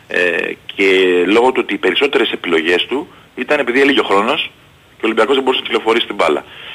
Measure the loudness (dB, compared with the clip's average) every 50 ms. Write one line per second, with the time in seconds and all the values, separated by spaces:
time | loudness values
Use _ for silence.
0 | -12 -6 -4 -2 0 0 0 -2 -4 -6 -8 -12 -14 -10 -4 0 2 2 4 4
1 | 4 4 4 2 2 2 4 4 4 4 2 0 -2 -4 -4 -2 -2 -2 0 0
2 | 0 0 2 0 0 -2 -4 -6 -4 -2 -2 0 0 2 0 0 0 -2 -4 -6
3 | -6 -8 -14 -20 -20 -16 _ -10 -6 -2 -2 -2 -2 0 0 2 2 2 2 2
4 | 0 0 0 0 0 0 -2 -4 -6 -8 -12 -18 -20 -20 _ _ _ _ _ -6
5 | -4 -2 0 0 2 2 2 0 0 0 -2 -2 -2 -4 -4 -2 0 0 0 0
6 | 0 -4 -2 -2 0 0 0 -2 -4 -8 -18 -20 -18 -18 -18